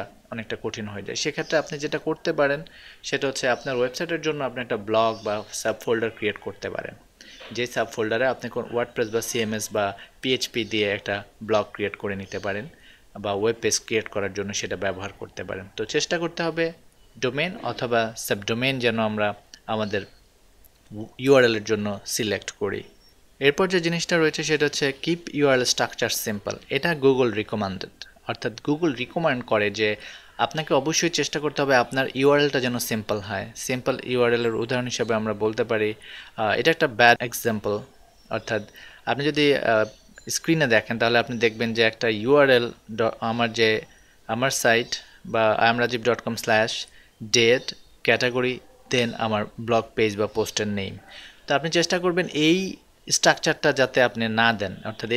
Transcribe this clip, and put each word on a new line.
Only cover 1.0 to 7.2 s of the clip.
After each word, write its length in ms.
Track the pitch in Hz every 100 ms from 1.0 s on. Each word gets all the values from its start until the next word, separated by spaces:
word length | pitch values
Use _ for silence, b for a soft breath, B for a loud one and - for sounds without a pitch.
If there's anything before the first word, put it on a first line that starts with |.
| 98
যায়। 100 | 117
সেক্ষেত্রে 320 | 156 143 156 160
আপনি 120 | - 151
যেটা 160 | 147 151 160
করতে 240 | 156 - 156
পারেন 200 | 139 143 165 B B B -
সেটা 180 | 139 139
হচ্ছে 160 | - 131 117
আপনার 200 | 143 127
ওয়েবসাইটের 420 | 127 - 165 165 156
জন্য 120 | 147 131
আপনি 100 | 123 120
একটা 120 | 117 101
ব্লগ 220 | 110 113 107 107
বা 100 | 104 101 -
সাবফোল্ডার 500 | 113 107 - 113 113 -
ক্রিয়েট 200 | 104 101 -
করতে 220 | - 98 -
পারেন, 200 | - - - -